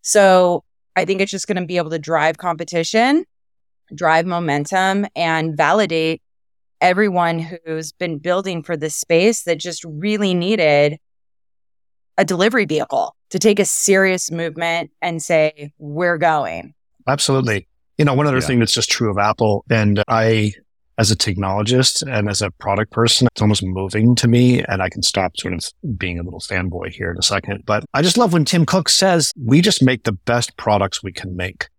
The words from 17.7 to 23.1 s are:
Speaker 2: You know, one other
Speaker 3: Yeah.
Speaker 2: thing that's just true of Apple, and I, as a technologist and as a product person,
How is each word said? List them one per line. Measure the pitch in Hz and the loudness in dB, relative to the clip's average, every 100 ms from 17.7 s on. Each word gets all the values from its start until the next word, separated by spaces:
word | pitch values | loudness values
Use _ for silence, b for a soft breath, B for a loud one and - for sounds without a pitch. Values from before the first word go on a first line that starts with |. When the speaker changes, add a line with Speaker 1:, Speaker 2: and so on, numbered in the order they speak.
| _ _ - | _ _ 0
Speaker 2:
You | 151 | 2
know, | |
one | 135 147 | 4 2
other | 131 | 0
Speaker 3:
Yeah. | - | 0
Speaker 2:
thing | 123 | 0
that's | 113 | 2
just | - - | 0 -2
true | - 113 | -2 -2
of | 101 | 0
Apple, | 104 110 110 101 - | 0 2 0 0 0
and | 113 104 101 104 | 2 2 2 0
I, | 113 110 110 104 - _ _ _ - | 2 2 2 0 -4 _ _ _ -2
as | 107 | 0
a | 107 | 0
technologist | - 95 98 98 107 127 131 - | -2 -2 -4 -2 0 2 2 0
and | 147 117 104 | -4 -2 -2
as | 101 | -2
a | 101 | -4
product | - - 98 110 | -6 -4 -2 -2
person, | - 117 | 0 0